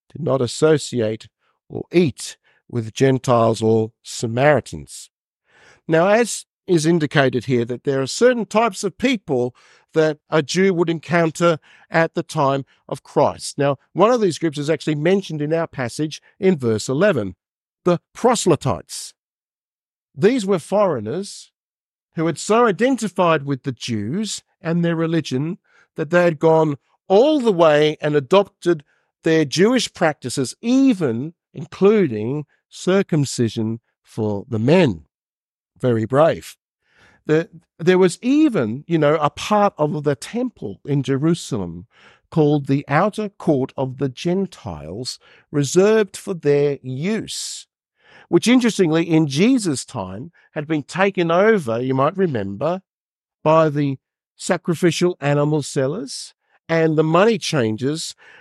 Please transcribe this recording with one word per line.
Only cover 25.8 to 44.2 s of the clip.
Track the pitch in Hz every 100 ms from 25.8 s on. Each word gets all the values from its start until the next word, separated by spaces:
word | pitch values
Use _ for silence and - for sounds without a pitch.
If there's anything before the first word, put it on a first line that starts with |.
| _ -
that | 156
they | 175
had | 175 156
gone | 165 160 156 143 _ _ -
all | 190 277 311
the | 233
way | 180 165 147 151 151
and | 151
adopted | 147 131 185 196 _ 175 170 - _ _ _
their | 170 160
Jewish | 151 143 202 254 -
practices, | - 170 147 123 131 127 -
even | 233 262 269 208 151 113 147 - _
including | - 160 - 190 214 170 110 107 147 147 _ _
circumcision | - - 190 190 156 139 - 117 113 110 113 _ _
for | _ - 107 101 -
the | 110
men. | 117 175 160 85 73 _ _ _ _ _ _ _
Very | 127 113
brave. | 110 131 160 123 - - _ _ _ _ _ _ -
The, | 151 165 165 _ -
there | 165 185
was | 185 175
even, | 240 285 311 214 113 120 151
you | 165
know, | 147 156
a | 147
part | - - 214 202 -
of | 151 151
the | 147
temple | 143 - 226 254 - - 95
in | - 143
Jerusalem | 135 135 156 170 - 127 90 85 101 _ - _ _
called | - 151 151 139
the | 139 -
outer | 143 208 202 208
court | - - 143 135 -
of | 131 131
the | 139
Gentiles, | 127